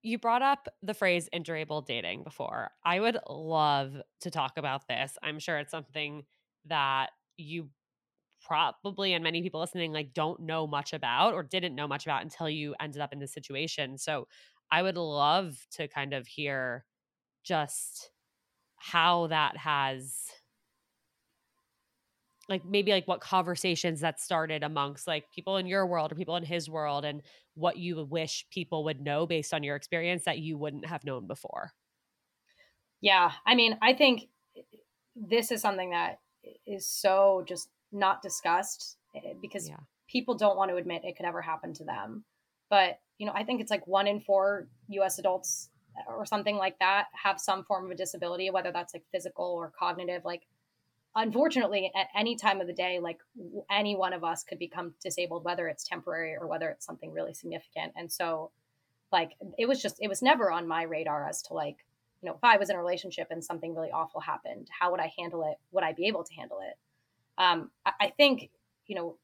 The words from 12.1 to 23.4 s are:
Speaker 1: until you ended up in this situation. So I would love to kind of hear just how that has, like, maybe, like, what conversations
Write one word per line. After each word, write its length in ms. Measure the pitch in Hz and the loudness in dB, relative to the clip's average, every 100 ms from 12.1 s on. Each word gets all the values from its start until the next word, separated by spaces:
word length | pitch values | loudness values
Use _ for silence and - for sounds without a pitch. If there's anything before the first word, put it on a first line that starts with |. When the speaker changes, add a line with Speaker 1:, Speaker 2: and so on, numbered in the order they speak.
| 139 | -2
Speaker 1:
until 260 | 156 - 165 | -4 -6 -4
you 240 | 151 147 147 | -2 -4 -6
ended 220 | 151 143 | -8 -6
up 100 | 143 | -8
in 80 | 143 | -6
this 120 | 139 | -10
situation. 640 | - - 139 160 - 139 135 | -12 -10 -6 -4 -4 -6 -4
So 300 | - 147 - - - _ _ | -4 -4 -4 -18 -20 _ _
I 120 | 160 | 2
would 160 | 190 175 | 2 0
love 680 | 165 147 143 175 180 135 - | -2 4 6 6 2 -8 -16
to 160 | - 151 | -8 -6
kind 260 | 147 139 | -4 -4
of 120 | 139 123 | -4 -8
hear 580 | - 143 139 127 120 - _ _ _ _ _ | -6 -2 -2 -2 -4 -10 _ _ _ _ _
just 680 | - 165 143 - - - - _ _ _ _ _ _ _ | -2 0 0 -4 -8 -12 -16 _ _ _ _ _ _ _
how 520 | - 170 170 175 165 | -2 4 6 4 2
that 280 | 156 147 - | 2 2 0
has, 720 | 156 147 135 135 135 - - - _ _ _ _ _ _ _ _ _ _ _ _ _ _ _ _ _ _ _ _ - | 0 0 0 -2 -8 -10 -10 -14 _ _ _ _ _ _ _ _ _ _ _ _ _ _ _ _ _ _ _ _ -4
like, 160 | 190 | -4
maybe, 260 | 175 202 202 | 0 2 4
like, 160 | 196 185 | 4 2
what 140 | 180 | -4
conversations 800 | - 185 | 2 2